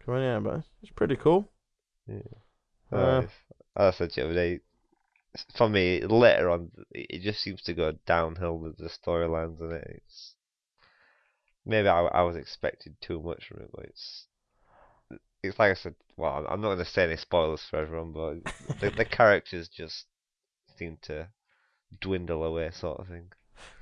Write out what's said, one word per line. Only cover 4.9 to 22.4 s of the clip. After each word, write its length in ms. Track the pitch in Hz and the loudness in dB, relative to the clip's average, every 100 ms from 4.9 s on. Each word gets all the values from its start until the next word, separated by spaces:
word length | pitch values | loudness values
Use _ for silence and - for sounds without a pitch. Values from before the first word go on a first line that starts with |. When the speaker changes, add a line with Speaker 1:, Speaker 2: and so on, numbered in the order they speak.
| _ _ _ _ - | _ _ _ _ -20
Speaker 2:
s-, 100 | - - | -6 2
for 140 | 113 | 4
me, 320 | 101 90 87 | 4 4 2
later 480 | 95 113 117 95 87 | 4 8 8 8 4
on, 220 | 87 85 - - | 0 -4 -16 -16
it, 160 | - - | -12 -10
it 100 | 87 | -8
just 200 | 101 104 | -6 -6
seems 200 | 110 90 | -6 -8
to 100 | - | -6
go 180 | 85 78 78 - | -2 -2 -2 0
downhill 520 | 85 82 82 85 82 | 2 2 -2 -4 -4
with 200 | 80 78 | -8 -10
the 100 | 80 | -14
storylines 720 | - - 85 85 82 82 80 | -8 -2 0 0 -2 -4 -8
and 100 | 82 | -8
it. 280 | 82 - - _ | -8 -10 -16 _
It's, 300 | - - _ _ _ _ _ _ _ _ _ _ _ _ _ - | -20 -20 _ _ _ _ _ _ _ _ _ _ _ _ _ 0
maybe 220 | 110 98 | 4 6
I, 140 | 85 | 6
I 200 | 87 - | 4 4
was 120 | 87 85 | 2 0
expecting 600 | - - - - - - | -10 -6 -6 -6 -16 -14
too 200 | - 85 | -10 -8
much 260 | 82 - - | -8 -10 -14
from 140 | - | -18
it, 80 | - | -18
but 120 | - - | -18 -18
it's, 420 | - - - - _ _ _ _ _ _ _ - - _ _ | -16 -16 -16 -20 _ _ _ _ _ _ _ -20 -20 _ _
it's 160 | 95 - | -4 2
like 140 | 104 | 4
I 40 | 92 | 2
said, 200 | 87 - _ - | -4 -16 _ -4
well, 160 | 78 | -2
I'm, 120 | 69 71 | -2 -4
I'm 140 | 98 | -4
not 100 | 107 | -2
gonna 120 | 92 85 | -2 -2
say 200 | - 87 | 0 2
any 100 | 80 | 0
spoilers 460 | - 90 80 78 | 0 2 2 -2
for 140 | - 78 | -6 -6
everyone, 340 | 78 82 82 | -4 -8 -10
but 320 | 78 80 76 - - - - | -8 -8 -8 -12 -12 -10 -4
the, 80 | 101 | -4
the 160 | - 113 | -2 0
Speaker 1:
<laughs> 120 | - | 6
Speaker 2:
characters 500 | 113 98 - 87 82 | 8 6 2 -12 -12
just 360 | - 80 - - _ _ _ _ _ _ - | -14 -14 -14 -16 _ _ _ _ _ _ -14
seem 200 | 85 80 | -12 -12
to 260 | - 76 85 _ _ _ _ _ _ 90 | -12 -10 -12 _ _ _ _ _ _ -10
dwindle 440 | 95 92 85 80 | -4 -2 -2 -2